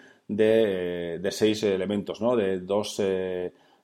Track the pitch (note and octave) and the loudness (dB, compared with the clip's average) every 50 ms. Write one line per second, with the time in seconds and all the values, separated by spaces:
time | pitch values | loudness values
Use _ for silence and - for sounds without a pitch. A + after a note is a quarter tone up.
0 | - - - _ _ - G#2 G2+ G#2+ A2 A2 A2+ A2+ G#2 F#2+ F#2 F2+ F2 F2 F2 | -10 -20 -20 _ _ -4 0 2 4 6 6 4 4 2 2 0 -2 -4 -4 -4
1 | F2 E2+ E2 E2 F2+ G2 - - G#2+ A2 G#2+ G#2+ A2+ G#2 F#2+ F#2 F#2 F#2+ G#2 G2+ | -4 -6 -6 -4 -4 -4 0 2 2 2 2 2 2 0 2 0 0 0 -2 -2
2 | F#2+ - F2 - G#2+ A#2+ B2+ A#2 G2 F#2+ F#2+ F#2 F2+ F2+ G2+ G#2 G2+ - - - | -2 -4 -6 -2 0 0 2 2 0 0 -2 -2 -2 -2 0 0 -2 -2 -2 -2
3 | G#2 F#2+ F#2+ F#2 F#2 F#2 F2+ F2+ F2+ F2 - _ _ _ _ _ | 0 0 0 0 -2 -4 -4 -4 -6 -6 -8 _ _ _ _ _